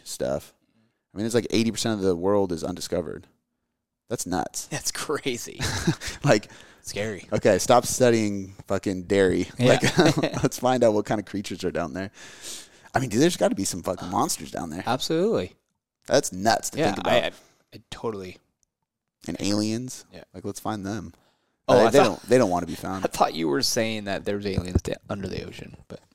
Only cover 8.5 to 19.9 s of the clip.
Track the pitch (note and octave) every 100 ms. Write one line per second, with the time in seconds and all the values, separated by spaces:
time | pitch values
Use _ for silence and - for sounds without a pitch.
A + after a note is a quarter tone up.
8.5 | F#2+ - G2 G#2 F#2 F2 G2 F#2+ F2+ F2+
9.5 | - B2 A#2+ - - F3 D3 D3 A#2+ B2+
10.5 | - B2+ B2+ A#2 G#2 G2+ A2+ F#2+ G2 G2+
11.5 | F#2 F2+ D#2 E2 D#2 F#2+ - - - -
12.5 | - - _ - - C3 G#2 E3 F3 G3
13.5 | A#3+ F#2+ F2+ E2 F2+ F2+ G2 D3+ - D2
14.5 | - E2 D#2+ A2 C3 - D#3+ G3+ D#3 F#2
15.5 | - _ _ _ _ - C#3 - F#2 G#2
16.5 | A2 - - D#3 - - B2 - - _
17.5 | _ _ G#2 _ - A#2 G#2 F#2 - _
18.5 | _ _ _ _ _ _ _ - F2 F#2
19.5 | G#2 G#2+ A2+ B2+